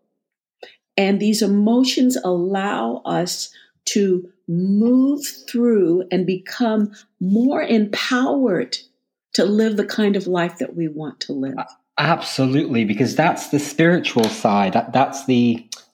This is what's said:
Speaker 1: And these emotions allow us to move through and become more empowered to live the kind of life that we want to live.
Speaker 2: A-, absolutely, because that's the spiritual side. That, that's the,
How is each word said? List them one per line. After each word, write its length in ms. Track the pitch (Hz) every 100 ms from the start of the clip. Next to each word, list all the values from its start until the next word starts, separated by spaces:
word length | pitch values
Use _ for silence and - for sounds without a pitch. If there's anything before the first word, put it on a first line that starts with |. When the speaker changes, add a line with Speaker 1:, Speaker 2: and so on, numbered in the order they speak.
| _ _ _ _ _ _ - _ _ -
Speaker 1:
And 200 | 196 196
these 220 | 208 214
emotions 760 | 196 202 208 247 262 - 254 254
allow 800 | 185 180 180 196 196 190 233 247 -
us 440 | 170 - - - - _ _ -
to 440 | 214 196 180 180 _ -
move 800 | 170 190 202 233 254 269 285 - - -
through 560 | 233 240 214 170 180 180
and 160 | 185 180
become 680 | 185 - - 233 214 208 - _ -
more 420 | 185 214 262 302
empowered 1120 | 294 226 208 - - 254 262 285 247 170 - - - _ _ _ _
to 120 | -
live 320 | 190 214 220 208
the 100 | -
kind 280 | - 202
of 120 | 196 185
life 320 | 180 170 -
that 180 | - 170
we 120 | 160
want 320 | 151 147 -
to 120 | -
live. 220 | 143 135 131
Speaker 2:
A-, 100 | - - _ -
absolutely, 880 | 147 170 - - 131 139 - 117
because 320 | 104 104 120 123
that's 320 | 165 - -
the 100 | 147
spiritual 680 | - - 170 175 - -
side. 500 | 220 - - 202 139
That, 180 | 120 -
that's 320 | 131 135 -
the, 420 | - 123 120 117 - - _